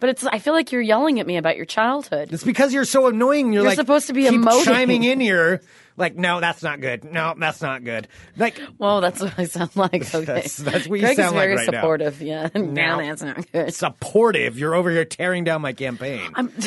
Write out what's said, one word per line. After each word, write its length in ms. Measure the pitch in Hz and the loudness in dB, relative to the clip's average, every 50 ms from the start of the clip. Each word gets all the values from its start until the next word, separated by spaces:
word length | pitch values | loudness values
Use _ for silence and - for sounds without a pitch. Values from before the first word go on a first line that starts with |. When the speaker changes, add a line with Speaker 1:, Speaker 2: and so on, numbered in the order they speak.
Speaker 1:
but 80 | - 254 | 0 0
it's, 140 | 254 254 - | 0 0 -2
I 140 | 262 - 214 | -4 -4 -2
feel 140 | - 285 311 | 0 0 0
like 180 | 330 302 - 254 | 0 -2 -2 -2
you're 80 | 247 233 | -2 0
yelling 380 | 214 214 226 277 320 285 226 | 2 2 2 2 2 0 0
at 60 | 175 | 0
me 100 | - 175 | -2 -2
about 200 | 170 160 160 - | 0 0 0 -2
your 100 | - 156 | -2 -6
childhood. 680 | - - - 220 233 262 233 - - - 147 147 - 160 | -4 -2 0 0 0 0 -2 -4 -4 -6 -6 -4 -6 -8
Speaker 2:
It's 100 | 160 - | -4 -2
because 300 | 233 220 - 269 285 247 | -2 2 2 2 2 2
you're 100 | 277 262 | 0 0
so 220 | - - 269 262 | 2 2 4 4
annoying. 460 | 254 226 220 240 262 285 294 277 240 214 | 4 4 2 2 2 2 2 2 2 2
You're 100 | 202 208 | 4 4
Speaker 1:
You're 80 | 208 | 4
Speaker 2:
like, 60 | - 294 | 2 2
Speaker 1:
supposed 300 | 294 247 285 294 294 - | 2 4 2 2 2 0
to 40 | 269 | 0
be 100 | 262 269 254 | 2 4 4
Speaker 2:
keep 120 | 233 233 | 6 6
Speaker 1:
emoting. 240 | 233 226 233 247 339 | 6 6 6 6 6
Speaker 2:
chiming 400 | - 240 247 254 247 247 240 233 | 4 4 4 4 4 2 4 2
in 160 | 240 262 269 | 2 2 2
here. 420 | 254 214 190 175 165 165 185 - - _ _ - - _ _ | 2 2 4 4 4 4 2 0 -4 _ _ -20 -20 _ _
Like, 220 | - 180 165 - | -2 -2 -2 -2
"No, 240 | 165 180 180 175 175 | 0 0 0 0 0
that's 220 | 170 170 170 - 165 | 0 -2 -2 -2 -4
not 180 | 160 147 143 | -6 -6 -4
good. 240 | 131 131 120 120 - | -4 -6 -6 -6 -8
No, 300 | 156 165 165 160 165 165 151 | -6 -4 -4 -2 -2 -4 -4
that's 220 | 165 156 147 - | -4 -4 -4 -4
not 240 | 165 143 131 127 123 | -6 -6 -6 -8 -8
good." 240 | 117 117 110 104 - - - - - - - | -8 -6 -8 -8 -10 -16 -20 -20 -12 -4 -2
Like, 200 | 220 233 - - 294 285 - - | -2 -2 -2 -6 -12 -18 -8 -2
Speaker 1:
Well, 240 | - 202 208 202 180 | 0 0 2 2 2
that's 180 | 180 180 - | 0 0 -2
what 180 | 190 196 - - | -6 -6 -4 -4
I 60 | 180 | -6
sound 320 | 160 - 175 175 165 - | -4 -4 -6 -6 -4 0
like. 160 | 196 190 180 - | 0 0 0 0
Speaker 2:
<laughs> 220 | 180 156 - - | -2 -4 -4 -4
Speaker 1:
Okay. 100 | 160 160 | -4 -4
Speaker 2:
That's, 320 | 151 131 - - 147 - | -2 -4 -4 -4 -6 -8
that's 320 | - 147 143 - 185 - 160 | -8 -4 -2 -2 -2 -2 -4
what 100 | 202 202 | -2 0
you 60 | 208 | 2
Speaker 1:
Greg 120 | 240 269 - | 2 2 2
Speaker 2:
sound 180 | - 175 196 | 2 2 2
Speaker 1:
is 40 | 202 196 | 2 2
very 120 | 190 196 | 2 2
Speaker 2:
like 120 | - - | 0 0
right 40 | - - | 0 0
now. 80 | 117 107 | 0 0
Speaker 1:
supportive. 400 | 160 160 151 160 151 139 143 160 | 0 2 0 0 -2 -4 -6 -6
Yeah. 260 | 151 156 156 156 165 | -8 -6 -4 -4 -4
<laughs> 40 | - | -2
Speaker 2:
Now, 420 | 202 208 156 143 156 165 165 165 - | -2 -2 -2 -2 -2 0 0 0 -2
Speaker 1:
No, 80 | 151 | -4
that's 160 | 147 156 151 156 | -6 -8 -8 -10
not 300 | 143 - - - - - | -10 -8 -10 -10 -6 -4
good. 220 | 165 160 147 170 | -4 -4 -4 -4
Speaker 2:
supportive. 840 | - 190 156 - _ - - - 208 226 233 196 143 123 120 113 123 | -4 -4 -6 -6 _ -6 0 2 4 4 4 4 2 0 -2 -2 -4
You're 160 | 143 156 165 | -2 0 0
over 160 | 175 180 180 | 2 2 2
here 140 | 165 165 160 | 2 0 0
tearing 400 | 160 - - 165 180 185 175 175 | 0 -4 -4 -2 -2 -2 0 0
down 160 | 165 160 156 | -2 -2 -2
my 140 | 151 135 120 | -2 -6 -6
campaign. 560 | - 135 131 123 110 127 139 139 113 90 90 - | -6 -6 -6 -6 -6 -8 -8 -8 -8 -8 -6 -4
Speaker 1:
I'm, 160 | - 254 240 - - 226 | -4 -4 -4 -4 -6 -8